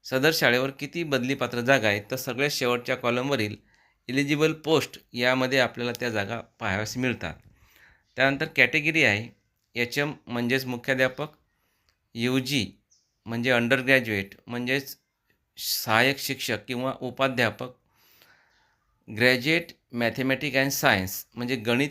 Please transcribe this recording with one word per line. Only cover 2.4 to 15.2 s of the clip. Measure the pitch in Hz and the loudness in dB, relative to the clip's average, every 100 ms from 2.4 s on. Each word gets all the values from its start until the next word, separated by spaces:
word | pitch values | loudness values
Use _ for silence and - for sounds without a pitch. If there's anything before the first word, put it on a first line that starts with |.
| 143 | -2
शेवटच्या | - 123 120 120 127 | 0 0 0 -2 -2
कॉलमवरील | 120 120 135 139 104 107 _ _ _ _ - | 0 -2 0 -2 -2 -6 _ _ _ _ -4
इलिजिबल | 131 143 147 156 | -2 0 2 2
पोस्ट | 151 151 160 - - _ | 0 2 2 2 -10 _
यामध्ये | 120 123 131 127 135 | 0 2 2 2 2
आपल्याला | 117 - 120 117 | 2 0 -6 -4
त्या | 123 | -2
जागा | 107 101 117 | -2 -2 -6
पाहावयास | - _ 113 95 107 123 | -10 _ -2 -2 -4 -2
मिळतात. | 127 107 85 78 - _ _ _ _ _ _ - | -2 -2 -6 -10 -20 _ _ _ _ _ _ 0
त्यानंतर | 135 139 156 - | 2 2 -4 2
कॅटेगरी | 127 156 151 160 | 4 4 0 2
आहे | 127 101 117 _ _ _ _ 117 | 2 2 -4 _ _ _ _ -4
एचएम | 120 147 147 147 - | -2 -2 -4 -6 -8
म्हणजेच | 120 120 131 127 | -4 0 -2 -2
मुख्याध्यापक, | 123 131 131 127 127 151 _ _ _ _ _ _ _ _ | -8 -4 0 0 0 -12 _ _ _ _ _ _ _ _
यूजी | - 117 131 127 139 98 - _ _ _ _ 107 | -2 0 0 0 -2 -2 -8 _ _ _ _ -8
म्हणजे | 117 120 | -4 0
अंडरग्रॅज्युएट | 120 117 135 127 135 113 104 98 - - | 2 2 0 4 2 2 -4 -4 -12 -10
म्हणजेच | 120 123 135 135 - _ _ | -8 -4 -4 -6 -18 _ _